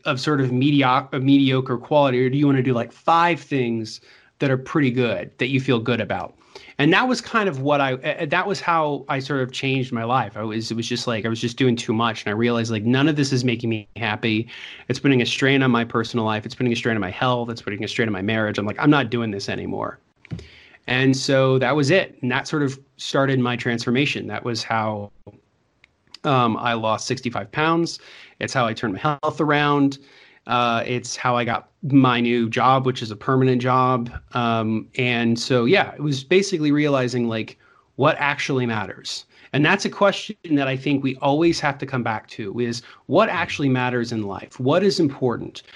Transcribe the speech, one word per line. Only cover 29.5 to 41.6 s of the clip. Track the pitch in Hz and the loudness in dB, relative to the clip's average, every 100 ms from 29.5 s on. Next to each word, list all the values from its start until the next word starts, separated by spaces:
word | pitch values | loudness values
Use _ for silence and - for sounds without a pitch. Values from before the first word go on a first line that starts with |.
| 147 147 143 139 135 - - - _ - | 4 4 4 2 0 -10 -20 -20 _ -4
Uh, | 123 120 117 113 | 0 0 0 -2
it's | 123 117 - | -6 -6 -4
how | 127 123 | -2 0
I | |
got | 117 - - _ | -2 -4 -8 _
my | 143 139 127 120 | 2 4 6 4
new | 120 120 113 | 2 2 0
job, | 113 120 131 131 | 2 4 4 2
which | 123 | -2
is | 113 | -6
a | 104 | -6
permanent | - 131 131 127 | 0 4 4 2
job. | 123 127 127 127 120 - - | 2 2 2 0 -2 -10 -8
Um, | 127 117 113 110 110 - - | -2 0 0 0 -2 -4 -4
and | 123 117 117 117 | -2 0 0 0
so, | - 127 120 | 2 2 4
yeah, | 190 120 - | 2 2 -4
it | |
was | 147 131 | -4 -4
basically | - 185 196 175 151 | 2 2 2 0 2
realizing, | 147 147 139 123 123 117 | 2 2 2 0 -2 -2
like, | 113 113 - _ _ _ - | -2 -6 -12 _ _ _ 0
what | 139 156 | 0 2
actually | 143 147 - 135 123 | -2 -2 -2 -2 0
matters. | 110 95 - - - - _ - | -2 -6 -10 -12 -12 -14 _ -6
And | 135 151 | 0 2
that's | 196 202 | 2 -2
a | |
question | - 202 196 - 214 170 | 2 2 2 -6 -14 -2
that | 147 135 | 0 0
I | 131 | -2
think | 139 139 | -2 0
we | 135 131 | -2 -2
always | 143 147 170 165 | 0 2 2 2